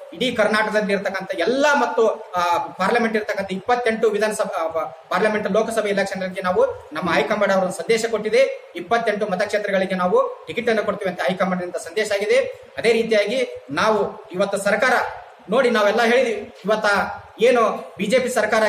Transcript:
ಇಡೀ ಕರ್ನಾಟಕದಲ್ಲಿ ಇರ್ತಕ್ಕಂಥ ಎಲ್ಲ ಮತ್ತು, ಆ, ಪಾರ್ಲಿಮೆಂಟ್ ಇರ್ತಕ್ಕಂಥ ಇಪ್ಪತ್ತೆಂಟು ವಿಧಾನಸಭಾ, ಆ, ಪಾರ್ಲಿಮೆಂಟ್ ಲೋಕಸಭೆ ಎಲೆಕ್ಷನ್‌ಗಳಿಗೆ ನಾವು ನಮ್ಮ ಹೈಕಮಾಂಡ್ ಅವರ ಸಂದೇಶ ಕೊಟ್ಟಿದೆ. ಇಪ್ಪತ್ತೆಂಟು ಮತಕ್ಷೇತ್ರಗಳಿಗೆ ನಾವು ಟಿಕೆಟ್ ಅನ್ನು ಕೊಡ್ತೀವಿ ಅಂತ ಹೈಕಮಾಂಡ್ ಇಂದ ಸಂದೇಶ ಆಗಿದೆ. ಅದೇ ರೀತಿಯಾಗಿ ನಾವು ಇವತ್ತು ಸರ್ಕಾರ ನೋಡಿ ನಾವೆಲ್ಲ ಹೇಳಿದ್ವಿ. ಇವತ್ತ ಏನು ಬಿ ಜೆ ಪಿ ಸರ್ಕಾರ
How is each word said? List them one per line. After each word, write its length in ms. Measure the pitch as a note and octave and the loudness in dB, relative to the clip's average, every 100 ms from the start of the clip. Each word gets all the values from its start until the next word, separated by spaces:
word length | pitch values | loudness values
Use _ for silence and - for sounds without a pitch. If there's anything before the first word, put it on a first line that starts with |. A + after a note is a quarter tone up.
| - | -14
ಇಡೀ 180 | E3+ B3+ | -4 -2
ಕರ್ನಾಟಕದಲ್ಲಿ 600 | A#3 G#3+ G#3+ G#3+ G#3 G3 | 0 2 2 2 0 0
ಇರ್ತಕ್ಕಂಥ 380 | G3+ F#3+ F#3+ F#3 F3 | 0 -2 -6 -6 -2
ಎಲ್ಲ 260 | E3+ C4 D4 | 0 2 2
ಮತ್ತು, 580 | C#4 A#3 - A3 - - F3+ | 2 2 2 2 0 -4 -2
ಆ, 220 | F3 E3+ | 0 0
ಪಾರ್ಲಿಮೆಂಟ್ 580 | - - F#3+ A#3 A3+ A3 | -2 -2 0 2 0 -2
ಇರ್ತಕ್ಕಂಥ 360 | G#3+ G3 F#3+ | -2 -4 -4
ಇಪ್ಪತ್ತೆಂಟು 580 | F#3 - B3 A#3 A3 A3+ | -6 0 0 0 0 0
ವಿಧಾನಸಭಾ, 540 | G3+ G#3+ G#3 G3+ F3+ | 2 0 -2 -4 -2
ಆ, 200 | D#3+ D#3+ | -4 -4
ಪಾರ್ಲಿಮೆಂಟ್ 680 | - - - F3+ G#3 G#3 G3 | -6 -10 -6 0 0 0 0
ಲೋಕಸಭೆ 380 | G3+ A3+ A3+ G3+ | 0 0 -2 0
ಎಲೆಕ್ಷನ್‌ಗಳಿಗೆ 520 | G3 F#3+ F#3 F#3 F#3 | -2 -2 -4 -6 -4
ನಾವು 240 | F#3 F#3+ B4+ - - | 0 2 0 -2 -10
ನಮ್ಮ 180 | D#3 E3+ | -6 0
ಹೈಕಮಾಂಡ್ 420 | E3 G#3+ G#3 G3 | 0 0 0 2
ಅವರ 160 | F#3+ F3+ | 2 0
ಸಂದೇಶ 360 | E3+ E3 A3 A3+ | -4 -2 0 0
ಕೊಟ್ಟಿದೆ. 600 | A3 G#3+ A#3 C4+ - - - | -2 0 2 2 0 -12 -12
ಇಪ್ಪತ್ತೆಂಟು 520 | - A#3 G#3+ G3+ F#3 | -2 0 0 -2 -2
ಮತಕ್ಷೇತ್ರಗಳಿಗೆ 680 | F3+ G3+ G#3 G3+ F#3+ F#3+ F#3 | -2 -2 -2 0 0 0 0
ನಾವು 500 | F3+ A#3 A4+ - - | 2 2 0 -4 -8
ಟಿಕೆಟ್ 220 | G3 A3+ | -4 0
ಅನ್ನು 140 | G#3+ | 0
ಕೊಡ್ತೀವಿ 280 | G#3 F#3+ F#3+ | 0 -4 -6
ಅಂತ 100 | F3+ | -2
ಹೈಕಮಾಂಡ್ 420 | E3+ F#3 F#3+ F3+ | -2 0 0 -2
ಇಂದ 120 | F3+ E3+ | -4 -8
ಸಂದೇಶ 360 | D#3+ E3+ G#3 | -6 -4 -2
ಆಗಿದೆ. 280 | G3 G#3+ B3+ - - - - | -2 2 2 2 -8 -14 -2
ಅದೇ 160 | A3 | 2
ರೀತಿಯಾಗಿ 680 | A3+ A3+ G#3+ G3+ C4 A#3+ - - | 2 4 2 2 0 -4 -8 -8
ನಾವು 580 | D#3 G#3 G#3+ E3+ - - | 0 2 2 0 -6 -10
ಇವತ್ತು 260 | F3+ G3 G3 | -4 -2 0
ಸರ್ಕಾರ 360 | G3+ G#3 C4 A#3 - - - - - | 0 2 2 2 0 -8 -16 -20 -2
ನೋಡಿ 200 | A#3 A#3+ | 2 2
ನಾವೆಲ್ಲ 320 | A3 G#3 G#3 | 4 2 2
ಹೇಳಿದ್ವಿ. 500 | A#3 B3 A#3+ G#3 - - F#3+ | 4 4 2 -2 -8 -10 -2
ಇವತ್ತ 200 | G#3+ G#3 G3 - - - - | 0 2 0 0 -8 -14 2
ಏನು 520 | A3+ B3 G#3+ - - - | 4 6 2 0 -10 -6
ಬಿ 80 | G#3+ | 0
ಜೆ 140 | B3+ | 2
ಪಿ 100 | A#3+ | 2
ಸರ್ಕಾರ 340 | A3+ G#3+ A3+ | 0 2 2